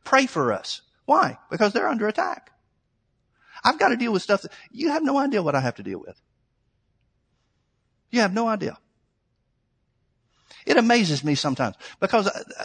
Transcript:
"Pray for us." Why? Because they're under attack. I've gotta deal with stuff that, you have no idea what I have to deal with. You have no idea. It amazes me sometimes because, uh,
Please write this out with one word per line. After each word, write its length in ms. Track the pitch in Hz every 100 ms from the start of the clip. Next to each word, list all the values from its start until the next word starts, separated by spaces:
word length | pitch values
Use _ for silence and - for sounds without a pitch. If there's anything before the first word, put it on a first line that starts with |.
"Pray 220 | - 262 269
for 260 | 165 123
us." 300 | 104 - - - _ -
Why? 320 | 302 302 117 _
Because 220 | 175 208
they're 160 | 214 208
under 200 | 226 208
attack. 420 | - - - - _ _ _ _ _ _ _ _ _ _ -
I've 160 | 233 302
gotta 180 | 196 240
deal 160 | 240
with 100 | 196
stuff 200 | - 202
that, 100 | - - -
you 200 | 226 302
have 120 | 302
no 160 | 302 277
idea 240 | 269 214
what 120 | 160
I 60 | 139
have 160 | 127 -
to 60 |
deal 160 | 98 90
with. 200 | - - _ _ _ _ _ _ _ _ _ _ _ _ _ _ _ _ _ _ _
You 100 | 240
have 120 | 202
no 160 | 196 233
idea. 300 | 214 - - _ _ _ _ _ _ _ _ _ _ _ _ _ _ _ _ _ -
It 120 | - 285
amazes 480 | 233 240 185 143
me 100 | 143
sometimes 420 | 143 147 127 120 - - -
because, 260 | 196 226 196
uh, 180 | - - -